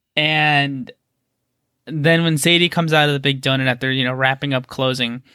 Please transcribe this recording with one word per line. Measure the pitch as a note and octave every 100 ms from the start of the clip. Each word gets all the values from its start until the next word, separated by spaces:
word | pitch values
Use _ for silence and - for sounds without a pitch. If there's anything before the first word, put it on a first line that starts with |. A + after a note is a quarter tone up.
| _ -
And | D3+ D#3 D3+ D3 C#3+ C3+ A#2+ - _ _ _ _ _ _ _ _ -
then | D#3 D3+ E3
when | E3 D#3
Sadie | E3+ E3+ F3
comes | F3 E3
out | D#3 D3
of |
the | C#3+
big | C#3+ C3+
donut | C3+ C3+ C3
after, | B2 C3
you | C3
know, | B2+
wrapping | C3 C3 C3+ C#3+
up | C3 B2
closing, | - C3 B2 A#2+ B2 -